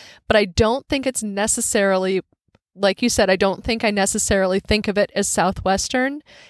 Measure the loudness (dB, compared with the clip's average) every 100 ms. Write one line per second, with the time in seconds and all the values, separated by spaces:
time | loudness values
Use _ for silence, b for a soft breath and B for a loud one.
0 | B B 0 2 2 2 2 0 -2 -4
1 | -2 -4 -6 -4 -2 -2 -2 0 2 2
2 | 0 -2 -4 _ _ _ _ -2 0 0
3 | 0 2 2 4 2 0 -4 -2 0 0
4 | 0 -2 0 0 2 0 0 -2 0 -2
5 | -2 -2 -2 0 0 0 -2 -2 -2 -2
6 | -2 -4 -14 B